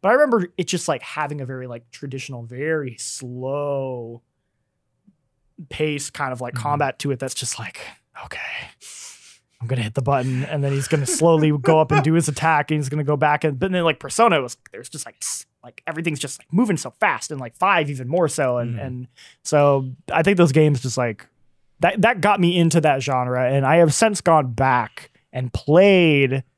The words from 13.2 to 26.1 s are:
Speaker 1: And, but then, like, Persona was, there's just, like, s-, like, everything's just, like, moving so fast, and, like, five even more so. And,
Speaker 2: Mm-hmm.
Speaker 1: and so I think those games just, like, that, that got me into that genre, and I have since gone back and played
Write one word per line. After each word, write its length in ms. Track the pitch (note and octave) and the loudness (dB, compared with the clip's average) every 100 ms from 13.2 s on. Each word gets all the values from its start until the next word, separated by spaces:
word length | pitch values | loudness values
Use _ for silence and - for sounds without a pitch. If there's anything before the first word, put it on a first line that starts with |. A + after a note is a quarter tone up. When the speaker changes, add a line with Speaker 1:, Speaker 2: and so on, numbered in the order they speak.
| D3 D3 | 2 2
Speaker 1:
And, 160 | D#3 C3+ | 0 -2
but 140 | F#3+ | -2
then, 100 | F#3 | 0
like, 160 | E3+ D3+ | 0 0
Persona 420 | C#3 - A#3 E3 | -4 2 4 4
was, 160 | B2 - _ | 0 -10 _
there's 180 | G2 A#2+ | -20 -16
just, 160 | D3+ | -14
like, 120 | A#2+ - | -14 -12
s-, 260 | - - - _ | -10 -10 -12 _
like, 180 | B2 - - | -20 -16 -10
everything's 320 | D#3+ E3 D3 | -6 -4 -4
just, 180 | C#3 - | -8 -10
like, 140 | _ | _
moving 240 | E3+ A#3 F3+ | 0 2 0
so 140 | B2+ | -4
fast, 420 | - G3+ B2 - | -2 -2 -2 -6
and, 80 | D3 | -10
like, 160 | B2 _ | -12 _
five 340 | F#3+ F#3 D3 | 0 2 0
even 160 | C#3 B2+ | -4 -4
more 220 | E3+ E3 | 0 0
so. 300 | - C3+ B2 | 0 0 0
And, 180 | A#2+ A#2 | -4 -6
Speaker 2:
Mm-hmm. 100 | C3+ | -8
Speaker 1:
and 220 | B2+ B2 _ - _ | -10 -14 _ -20 _
so 480 | - D3+ C#3+ C#3 C3 B2+ - | 0 4 4 4 -2 -10 -4
I 100 | - | 0
think 140 | E3 G3 | 2 4
those 160 | E3+ | 4
games 280 | C#3 D#3 C#3 | 6 4 2
just, 160 | C3 A#2+ | -2 -2
like, 300 | A#2+ A2 - _ _ _ _ _ | -2 -4 -14 _ _ _ _ _
that, 200 | - - | 0 2
that 180 | G#3 A#3 | 2 2
got 180 | G3+ G3+ | 2 4
me 180 | F3 F3 | 2 4
into 240 | E3+ E3 | 4 4
that 200 | D3+ C3+ | 2 0
genre, 480 | C3 C3 B2 B2+ B2+ | 0 -2 0 0 2
and 160 | C3+ C3+ | 2 4
I 100 | D#3+ | 6
have 140 | E3 | 6
since 280 | C#3 A3+ G#3 | 4 2 2
gone 320 | - D#3+ C3 | 4 4 4
back 580 | A#2 C3 B2 A2 - - _ _ | 0 2 2 0 -8 -20 _ _
and 200 | B2+ B2+ | -8 -6
played 920 | - - D#3 G3+ F#3+ E3+ | -6 2 6 8 6 6